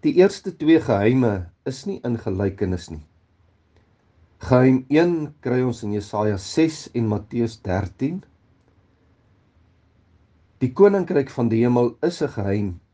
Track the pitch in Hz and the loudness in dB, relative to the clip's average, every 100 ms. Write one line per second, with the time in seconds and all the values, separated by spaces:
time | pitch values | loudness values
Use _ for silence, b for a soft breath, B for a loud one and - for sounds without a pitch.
0 | 156 139 190 - 196 170 151 160 160 104 | 2 4 4 2 -12 -4 4 4 4 2
1 | 104 131 120 101 87 _ - 131 - 190 | 2 2 2 0 -6 _ -10 -10 -10 -8
2 | 127 113 113 95 101 90 95 90 - 80 | -6 -6 -6 -4 -4 -4 -4 -4 -8 -16
3 | 76 _ _ _ _ _ _ _ _ _ | -18 _ _ _ _ _ _ _ _ _
4 | _ _ _ _ - 127 131 131 131 147 | _ _ _ _ 2 4 6 4 2 2
5 | 175 165 147 - 131 123 127 117 104 104 | 2 0 -6 -8 -2 0 -2 -4 -6 -6
6 | 101 107 107 98 - - 160 156 - - | -4 -2 -2 -2 -4 0 0 -2 -10 -4
7 | 113 104 107 123 117 - 101 92 95 - | -2 -4 -4 -4 -4 -6 -4 -4 -4 -6
8 | 135 180 - _ _ _ _ _ _ _ | -6 -6 -12 _ _ _ _ _ _ _
9 | _ _ _ _ _ _ _ _ _ _ | _ _ _ _ _ _ _ _ _ _
10 | _ _ _ _ _ _ 127 - 202 196 | _ _ _ _ _ _ -6 4 4 4
11 | 175 170 135 - 120 113 123 120 120 - | 0 -2 -2 -2 0 2 2 2 0 0
12 | 165 175 147 - 101 101 101 87 _ | -4 -2 -6 -4 -4 -2 -4 -8 _